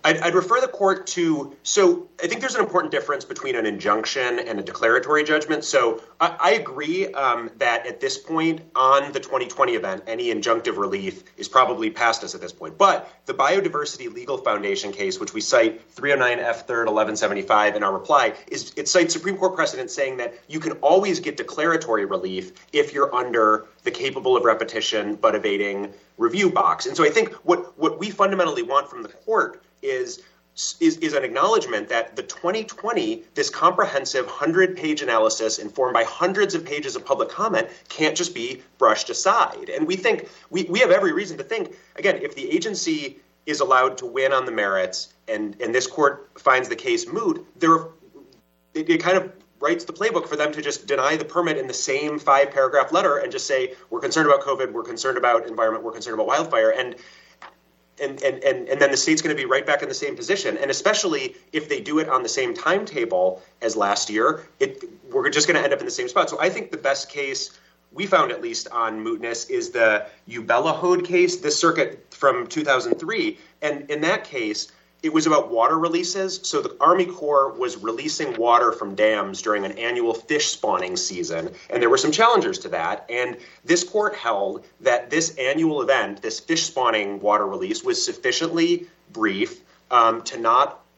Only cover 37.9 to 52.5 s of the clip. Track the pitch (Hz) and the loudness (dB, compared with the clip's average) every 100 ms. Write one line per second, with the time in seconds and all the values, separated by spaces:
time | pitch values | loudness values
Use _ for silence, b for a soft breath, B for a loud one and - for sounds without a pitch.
37.9 | - 151 - 175 120 120 127 - _ 117 | -2 -2 0 -4 -6 -10 -10 -18 _ 2
38.9 | 107 - 113 190 220 - - - 175 156 | 4 -2 -2 2 2 2 -2 -8 -4 -2
39.9 | 185 226 226 B B B 170 160 196 247 | 0 0 -2 B B B -6 -2 2 6
40.9 | 190 190 160 202 151 - 220 185 B B | 6 4 0 -4 -10 -8 -6 -6 B B
41.9 | - 202 - - - - 160 214 196 170 | -2 0 0 -4 -8 -2 -2 -2 -4 -2
42.9 | 151 143 - _ _ - 143 135 127 131 | -4 -4 -14 _ _ -8 -2 2 4 4
43.9 | 131 123 127 135 135 123 110 101 95 92 | 0 -6 0 2 2 0 -2 0 0 -2
44.9 | - - _ - 107 104 101 120 123 - | -4 -12 _ -8 -4 -6 -6 -2 0 -2
45.9 | - 139 - - - - 127 123 113 127 | 2 0 0 -16 -2 2 2 0 -6 0
46.9 | 117 - 180 214 - - - 165 160 - | -2 -2 -4 -2 -4 -8 0 4 4 2
47.9 | - _ - - _ _ _ _ 156 156 | -18 _ -20 -20 _ _ _ _ -8 0
48.9 | 160 170 185 185 - _ _ 147 170 - | 0 4 2 0 -14 _ _ -2 -2 -4
49.9 | - 214 175 - 147 151 151 143 139 - | -4 -2 -2 -4 -2 -2 -2 -6 -6 -2
50.9 | 139 135 156 139 175 170 147 131 123 - | 0 2 0 -2 -2 0 -2 -4 -6 -2
51.9 | 135 151 151 - 139 139 | -2 -2 -2 2 4 4